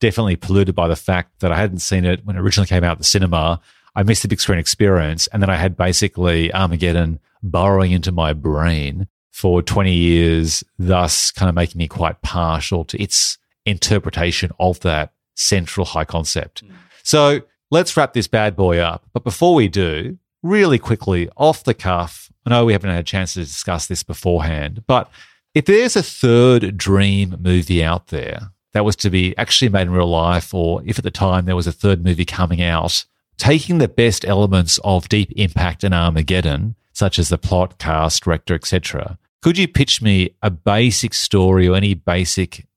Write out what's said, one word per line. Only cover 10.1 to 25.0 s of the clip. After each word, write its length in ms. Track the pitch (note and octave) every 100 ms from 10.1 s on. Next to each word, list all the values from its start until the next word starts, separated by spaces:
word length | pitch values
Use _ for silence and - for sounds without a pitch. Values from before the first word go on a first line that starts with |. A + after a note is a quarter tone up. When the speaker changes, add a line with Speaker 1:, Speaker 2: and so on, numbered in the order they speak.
| E2+ E2+ E2 D#2+ - - -
Speaker 1:
thus 520 | F2+ F2+ F2 - -
kind 180 | - F#2
of 40 |
making 240 | E2+ F2 F2
me 80 | D#2+
quite 340 | - E2 D#2
partial 640 | - F2+ E2 D#2+ - F2+ E2
to 140 | -
its 340 | G2+ - - - _ _ - G2
interpretation 720 | - G#2 - - F2 - F2 -
of 220 | F#2 F2+
that 320 | F2+ D#2 D2+ _ _
central 500 | - - G2 E2+ -
high 200 | F2+ D#2+
concept. 600 | D#2 E2+ D#2+ - - -
Speaker 2:
Mm. 60 | - - _ _
Speaker 1:
So 380 | - D3+ C#3+ C#3+ - _ -
let's 260 | D#3 F3+ -
wrap 160 | C#3
this 160 | B2 G2+
bad 260 | A2 G#2+
boy 240 | F#2 F#2 E2+
up. 260 | E2+ E2+ _
But 120 | -
before 300 | - - F3
we 120 | E3 G#2
do, 500 | G2 F2 D2+ G#2+ F#3 _ _
really 360 | E3+ G#3 F#3+ B2
quickly, 500 | - A2+ - F2+ E2+ -
off 280 | D3+ D#3+
the 100 | -
cuff, 560 | - F#2+ F2 E2+ - - _ -
I 40 |
know 140 | A#2+
we 80 | A#2
haven't 180 | G2+ F#2+
had 100 | F2
a 20 |
chance 320 | E2+ G2 F#2
to 60 | -
discuss 460 | D#2+ - - E2+ -
this 160 | F2+
beforehand, 800 | - E2 F#2 F2 D#2 D#2 D2 F#2+ -
but 240 | B2+